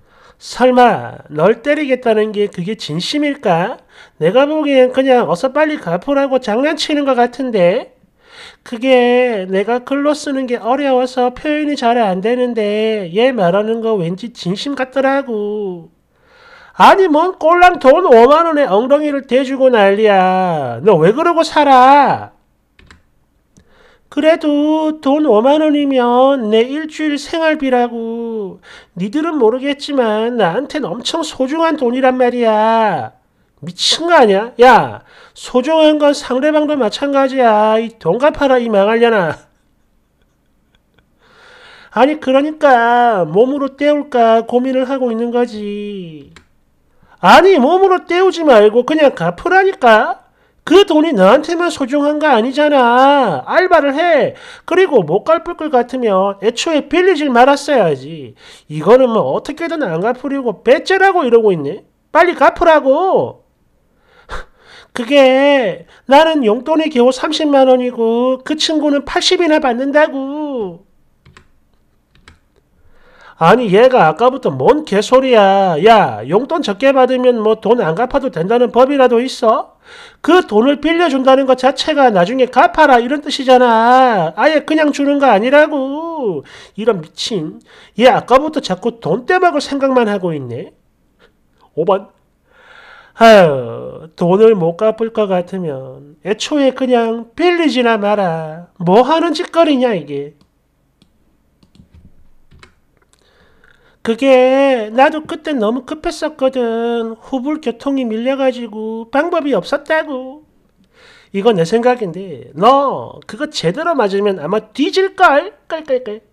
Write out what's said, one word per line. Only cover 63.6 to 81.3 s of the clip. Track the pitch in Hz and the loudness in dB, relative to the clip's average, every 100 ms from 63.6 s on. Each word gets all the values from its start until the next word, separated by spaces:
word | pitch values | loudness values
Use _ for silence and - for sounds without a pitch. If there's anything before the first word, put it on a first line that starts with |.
| _ _ _ _ _ _ - - - _ _ - _ | _ _ _ _ _ _ -16 -14 -14 _ _ -20 _
그게 | - 226 285 262 262 285 277 208 156 - _ - | -10 0 4 4 4 2 2 -2 -6 -14 _ 2
나는 | 277 320 311 | 4 4 2
용돈이 | 220 240 247 320 311 | 0 -2 -2 -2 0
겨우 | 247 240 | 2 2
삼십만 | 254 330 311 302 277 262 | 0 -4 -2 0 2 4
원이고 | 254 247 233 226 233 254 254 | 2 0 -4 -2 0 -2 -4
그 | - 311 | -6 -6
친구는 | - 311 294 285 285 | -4 -2 0 -2 -2
팔십이나 | 359 - 359 339 302 | -4 -2 0 0 0
받는다고. | 285 240 277 294 311 269 269 302 294 254 190 170 _ _ _ _ _ - _ _ _ _ _ _ _ _ - _ _ _ _ _ _ _ _ _ - - | 0 -4 -2 0 0 -2 -10 -8 -8 -8 -10 -12 _ _ _ _ _ -20 _ _ _ _ _ _ _ _ -20 _ _ _ _ _ _ _ _ _ -20 0
아니 | 160 240 220 | 2 2 2
얘가 | 196 254 247 160 | 2 4 4 2
아까부터 | 156 247 262 190 | 2 0 0 -4
뭔 | 135 156 302 | 0 2 0
개소리야. | 302 196 208 254 262 226 196 196 190 151 | -2 -4 2 2 4 4 4 2 0 2
야, | 208 220 151 107 123 | 4 4 2 -4 -4
용돈 | 196 269 320 | -2 -2 -4
적게 | 220 190 269 | -4 -2 0
받으면 | 262 254 254 247 233 | 2 2 2 0 2
뭐 | 214 220 | 0 0
돈 | 196 240 | 0 0
안 | 160 | 0
갚아도 | 165 247 285 269 | -2 -2 -4 -4
된다는 | 160 180 240 247 | -4 -2 0 0
법이라도 | 240 262 285 247 233 | 2 2 2 2 2
있어? | 254 - 226 277 - _ _ - - _ | -2 -2 0 0 -4 _ _ -20 -20 _
그 | - 359 359 | 0 2 2
돈을 | 214 262 285 | 0 0 0
빌려준다는 | 302 339 339 262 262 | -2 0 0 0 2